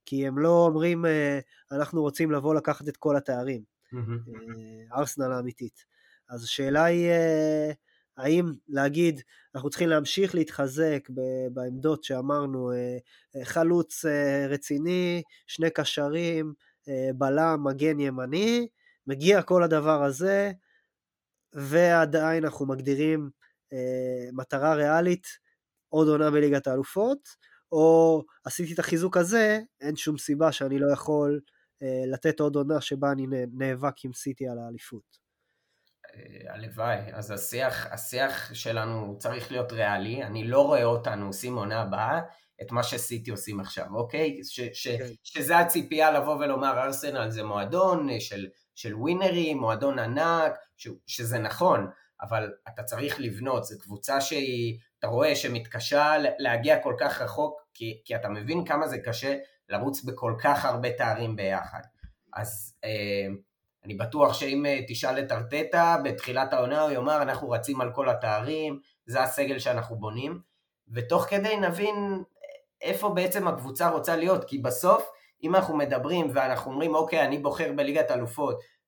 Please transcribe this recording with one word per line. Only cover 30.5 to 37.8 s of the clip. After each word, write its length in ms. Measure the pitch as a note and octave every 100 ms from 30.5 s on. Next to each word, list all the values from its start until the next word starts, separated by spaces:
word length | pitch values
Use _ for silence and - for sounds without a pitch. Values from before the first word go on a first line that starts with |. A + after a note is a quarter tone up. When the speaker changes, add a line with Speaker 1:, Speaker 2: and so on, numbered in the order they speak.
Speaker 1:
שאני 280 | - C#3 C#3
לא 140 | C#3+
יכול, 460 | C#3 - D3+ C#3+ D3 - _ _ _
אה, 220 | C3+ C3 C3
לתת 320 | C3 D#3 D#3
עוד 160 | D3 C#3+
עונה 260 | C#3+ D#3
שבה 300 | - C#3 C#3
אני 160 | C3+ C3
נ-, 360 | C3+ B2 B2+
נאבק 300 | C3+ B2+ C#3 -
עם 100 | C3
סיטי 340 | B2 C#3 C3 C3
על 120 | A#2+
האליפות. 680 | A#2 A#2 - A2+ _ _ _ _ _ _ _ _ _ _ - -
Speaker 2:
אה, 380 | - - -
הלוואי. 440 | G#2 A2 A2 A#2 G#2 -
אז 180 | A2 G#2
השיח, 560 | G2+ - A#2+ C3 -